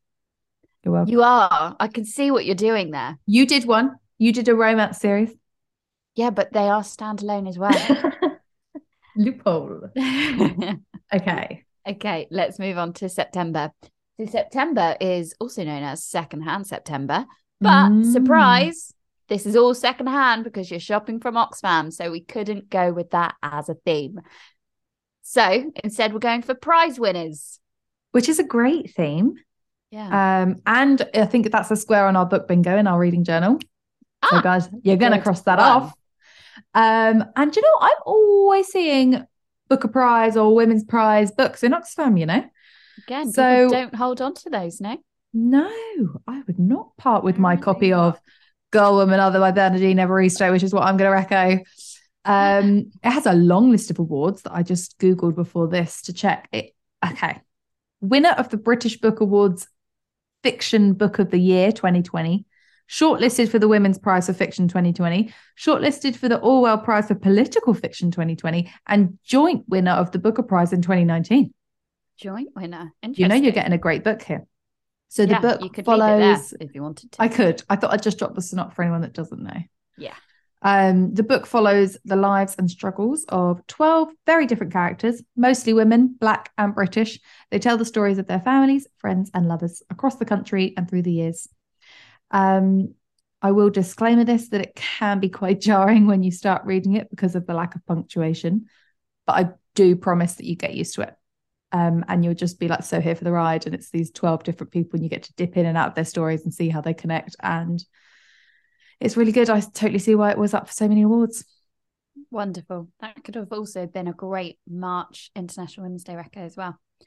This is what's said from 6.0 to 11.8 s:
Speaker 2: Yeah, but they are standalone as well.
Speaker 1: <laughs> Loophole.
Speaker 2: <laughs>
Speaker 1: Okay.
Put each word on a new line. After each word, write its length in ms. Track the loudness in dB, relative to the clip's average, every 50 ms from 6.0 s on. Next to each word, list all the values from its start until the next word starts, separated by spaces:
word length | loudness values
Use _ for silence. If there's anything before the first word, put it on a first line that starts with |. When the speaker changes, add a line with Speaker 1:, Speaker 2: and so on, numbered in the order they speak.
| _ _ _
Speaker 2:
Yeah, 160 | -4 -4 -2
but 220 | -2 -2 -4 -2 -2
they 160 | 0 0 0
are 140 | 0 -2 -2
standalone 640 | -6 -12 -12 -10 -10 -8 -8 -6 -6 -6 -6 -6 -8
as 100 | -8 -4
well. 140 | -2 0 0
Speaker 1:
<laughs> 640 | 0 0 0 -2 0 -2 -4 -4 -2 -4 -4 -4 -6 _ _ _ _ _ _ -20 -20 -20 _ _ _ _ _ _
Loophole. 720 | -2 -2 -2 -2 -2 -2 -2 -2 -2 -4 -8 -12 -16 -16 -10 -8
Speaker 2:
<laughs> 840 | -6 -4 -4 -2 -2 -4 -4 -2 0 0 0 0 -4 -6 -6 -6 -8 -12 _ -20 -20 -10 _ -4
Speaker 1:
Okay. 480 | -4 -2 -2 -4 -4 -6 -10 -14 -18 _ _ _ _